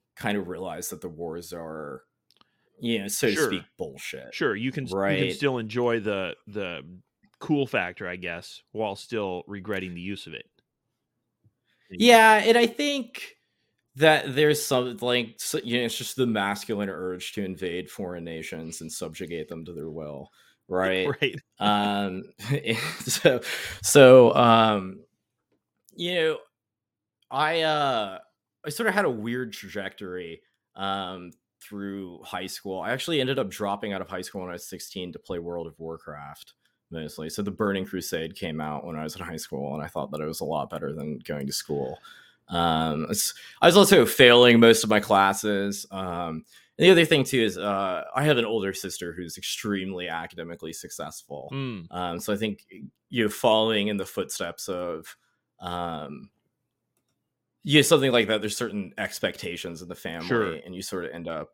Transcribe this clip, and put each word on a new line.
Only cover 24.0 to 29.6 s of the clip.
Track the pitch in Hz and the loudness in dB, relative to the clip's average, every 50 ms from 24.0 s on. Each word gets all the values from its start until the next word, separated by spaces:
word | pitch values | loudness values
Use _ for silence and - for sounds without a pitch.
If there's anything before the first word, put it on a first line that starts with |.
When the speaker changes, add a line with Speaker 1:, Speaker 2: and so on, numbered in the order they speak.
| 135 127 127 131 123 117 - | 12 12 12 12 12 10 8
Speaker 1:
um, | - 120 117 113 113 110 110 107 101 92 95 95 - - _ _ _ _ _ _ _ _ _ _ _ _ _ _ _ _ _ _ | 6 6 8 8 8 6 6 4 0 -2 -6 -10 -14 -20 _ _ _ _ _ _ _ _ _ _ _ _ _ _ _ _ _ _
you | - 170 175 180 | -8 -6 -2 0
know, | 175 160 160 151 - - _ _ _ _ _ _ _ _ _ _ _ _ _ _ _ _ _ | 2 2 2 0 -2 -8 _ _ _ _ _ _ _ _ _ _ _ _ _ _ _ _ _
I, | 123 135 151 151 165 165 160 | -2 0 0 2 2 2 2
uh, | 156 151 151 143 139 127 113 104 98 95 - - _ _ _ _ _ _ _ - | 2 2 2 0 0 0 0 -2 -4 -8 -12 -16 _ _ _ _ _ _ _ -10
I | 151 | -8
sort | 143 - 233 220 | -6 -2 -2 0
of | 185 | 2
had | 208 202 | 2 2
a | 151 | 2
weird | 123 107 104 117 120 127 127 113 101 | 0 -2 -4 -4 -4 -4 -6 -8 -10
trajectory. | - | -14